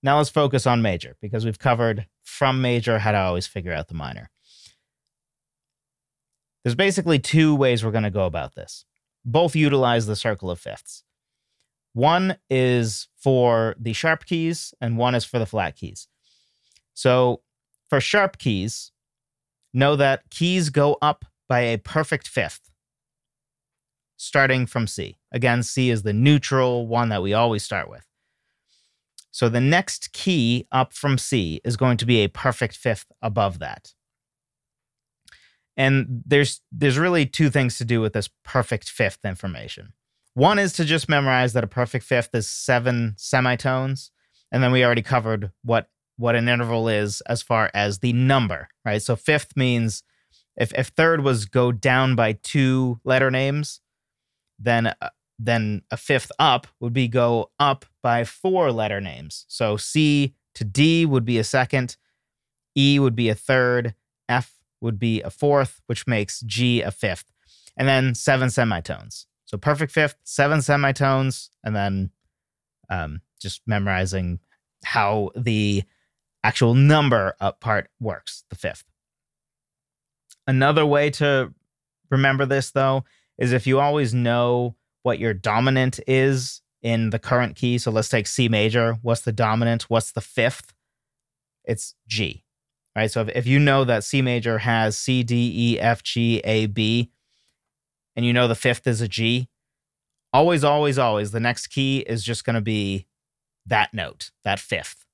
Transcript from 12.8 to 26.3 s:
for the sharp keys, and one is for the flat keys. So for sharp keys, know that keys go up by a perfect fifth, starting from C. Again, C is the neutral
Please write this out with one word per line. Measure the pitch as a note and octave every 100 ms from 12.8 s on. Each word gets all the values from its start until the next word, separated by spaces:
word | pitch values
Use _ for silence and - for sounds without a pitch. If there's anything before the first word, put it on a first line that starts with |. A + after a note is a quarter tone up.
| A2+ G#2 - _
for | C#3 C3 B2 A#2 A2+ -
the | A#2
sharp | A2 E3 D#3+ -
keys, | E3+ E3 E3 - -
and | A#2 A2+
one | B2
is | B2
for | - B2
the | A2
flat | A2 F2 -
keys. | - G2 - _ _ _ _ _ _ _ _
So | - C3 B2+ B2+ A#2+ _ _ _ _ _
for | C#3
sharp | - G#3 G3 -
keys, | - G2+ G2+ - - _ _ _ _ _ _ _ _
know | B2 C#3 D3
that | C#3 C3+ _
keys | - E3+ F#3 D#3
go | C3+ D3 -
up | D3+ - - _ _
by | B2
a | A#2+ A#2
perfect | - D#3 D#3 D#3 -
fifth, | - F2 - _ _ _ _ _ _ _ _ _ _ _ _ _ _ _ _
starting | - C#3+ C3+ C3 B2
from | - A2
C. | - F2 - _
Again, | B2 B2 A#2+
C | A#2 - B2+
is | A2+
the | G#2
neutral | G#2 C3+